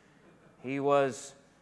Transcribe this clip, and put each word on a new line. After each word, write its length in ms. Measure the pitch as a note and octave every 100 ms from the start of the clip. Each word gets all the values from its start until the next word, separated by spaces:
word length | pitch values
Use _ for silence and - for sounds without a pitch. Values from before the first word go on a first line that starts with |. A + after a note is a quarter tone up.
| _ _ _ _ - _
He 160 | B2 C#3
was 540 | C#3 C#3+ C3+ A2+ - - _ _